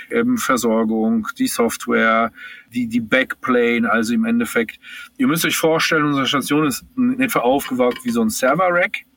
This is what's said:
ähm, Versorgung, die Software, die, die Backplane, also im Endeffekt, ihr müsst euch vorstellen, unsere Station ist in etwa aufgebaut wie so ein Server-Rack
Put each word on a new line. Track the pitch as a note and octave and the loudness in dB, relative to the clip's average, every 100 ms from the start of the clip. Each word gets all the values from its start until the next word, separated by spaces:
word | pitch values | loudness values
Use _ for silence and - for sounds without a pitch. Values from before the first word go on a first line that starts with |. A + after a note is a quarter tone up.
| - | -4
ähm, | A#2 A#2+ A#2+ | 0 0 0
Versorgung, | - B2 A#2 A2 A2 A2 A2 A2+ G#2+ - | 0 0 2 0 0 0 0 0 -2 -4
die | C3 | -2
Software, | - A#2 - - A#2 A2+ A2+ A2+ - - - - | 0 -2 -2 -2 2 2 2 0 -6 -18 -20 -8
die, | B2 A#2 | -6 -2
die | A#2+ | -2
Backplane, | A2 C3 B2+ - - B2 A#2 A#2 A2+ | 0 0 0 -4 0 2 2 2 0
also | A2 A2 | 0 0
im | A#2 A2+ | 0 0
Endeffekt, | A#2 A2+ A#2+ A2+ - - - - - | 0 0 -2 -2 -8 -20 -20 -14 -2
ihr | C3 | 0
müsst | E3 E3 | 2 0
euch | - | 0
vorstellen, | D#3+ D#3+ - D#3+ D3 | 2 2 2 0 2
unsere | C#3+ B2 | 0 0
Station | C#3 - D3 D#3 | -2 0 0 0
ist | B2 - - | -2 -8 -2
in | B2 B2+ | 0 0
etwa | C3 C#3 | 0 0
aufgebaut | A#2+ C#3 - B2+ B2 A#2+ | 2 0 0 0 0 0
wie | A#2+ | -2
so | A#2 | 0
ein | A2 | 0
Server-Rack | G#2+ B2+ D#3 F#3 F3 F#3+ - - | 0 0 2 2 2 0 -4 -12